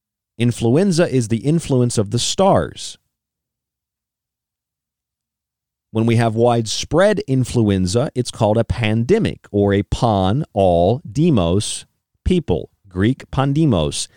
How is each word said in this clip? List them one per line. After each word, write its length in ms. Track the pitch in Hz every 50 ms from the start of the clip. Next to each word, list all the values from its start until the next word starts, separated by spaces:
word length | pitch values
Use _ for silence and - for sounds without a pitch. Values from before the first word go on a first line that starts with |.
| _ _ _ _ _ _ _
Influenza 720 | - 120 120 113 - 117 113 123 160 202 202 165 160 175 123
is 200 | - 131 120 101
the 100 | 117 113
influence 580 | - 143 165 165 - - 135 123 123 120 -
of 140 | 117 104 101
the 80 | 110 120
stars. 800 | - - - - 190 196 156 95 73 - - - - - - - _ _ _ _ _ _ _ _ _ _ _ _ _ _ _ _ _ _ _ _ _ _ _ _ _ _ _ _ _ _ _ _ _ _ _ _ _ _ _ _ _ _ _ _ _ _ _ _ _ _ _ _ _ _ _ _ _ _
When 160 | - 110 113
we 100 | 117 113
have 180 | 117 117 113 107
widespread 840 | 113 117 120 117 120 113 104 - - - - 143 165 190 214 208 170
influenza, 880 | - - 135 131 123 - - 123 110 101 98 95 92 87 98 120 143 - -
it's 160 | 123 120 -
called 280 | - - 110 104 107 117
a 60 | 113
pandemic 840 | - - - 113 107 110 113 117 143 202 226 175 85 - - - -
or 220 | - 101 101 101
a 120 | 98 101 101
pan, 600 | - - - 131 117 104 98 92 92 110 147 160 -
all, 480 | - 101 98 92 87 85 87 95 120 151 - 113
demos, 760 | 98 135 165 180 143 101 85 85 90 104 - - - - - _ _ _ _ _ _ _ _
people. 460 | - 185 175 - - 87 65 50 - _ _ _
Greek 440 | 98 90 90 98 117 139 - - -
pandemos, 800 | - 135 139 139 139 156 165 143 104 85 76 71 69 - - - _